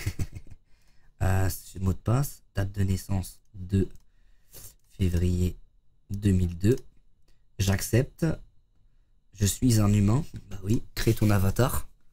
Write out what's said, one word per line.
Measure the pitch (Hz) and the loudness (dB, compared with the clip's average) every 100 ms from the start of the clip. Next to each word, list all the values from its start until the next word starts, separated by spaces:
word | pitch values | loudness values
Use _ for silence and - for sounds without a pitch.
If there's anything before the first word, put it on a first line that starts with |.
| - - - | -8 -6 -8
<laughs> | - - - _ - _ - - - | -8 -16 -20 _ -20 _ -20 -20 -4
Euh, | 90 95 92 | 0 2 0
ce | - - 90 | -2 -12 -6
mot | 95 | -4
de | 87 | -2
passe, | - 120 143 - _ - | 0 0 0 -8 _ -6
date | 101 | -6
de | 101 | -2
naissance, | 98 95 - 98 90 - _ | -2 -2 -2 -4 -4 -12 _
deux | 95 90 98 90 - - _ _ - _ - - - _ - | -16 -2 0 0 -4 -20 _ _ -20 _ -20 -20 -20 _ -4
février | 92 87 90 90 90 - - _ _ _ - | -2 0 0 0 -2 -4 -18 _ _ _ -10
deux | 101 101 | -2 2
mille | 92 87 87 | 2 2 0
deux. | 98 131 - - _ _ _ - _ - | 2 2 -2 -20 _ _ _ -20 _ -4
J'accepte. | 98 95 - 113 139 - 160 - - - _ _ _ _ _ _ _ | 0 0 2 0 0 -2 -4 -4 -10 -20 _ _ _ _ _ _ _
Je | 98 101 | -2 -2
suis | - 127 110 | 2 2 4
un | 104 | 4
humain. | 104 101 123 165 - - | 4 4 2 -2 -10 -12
Bah | 98 | -8
oui, | 98 127 - - | -2 -2 -2 -2
crée | - | 0
ton | 113 110 | 2 4
avatar. | 101 98 - 127 - - - - | 4 2 2 0 0 -4 -14 -20